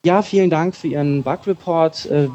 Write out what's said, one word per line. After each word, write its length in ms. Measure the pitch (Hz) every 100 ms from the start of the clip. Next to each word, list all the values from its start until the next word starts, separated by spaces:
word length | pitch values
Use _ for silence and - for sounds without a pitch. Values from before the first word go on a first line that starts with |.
| 175
„Ja, 160 | 190
vielen 280 | 196 196 185
Dank 260 | 160 175 -
für 120 | 165
Ihren 360 | 143 147 143
Bug-Report. 800 | 131 165 202 180 - 165 160 - -
Äh, 240 | 147 139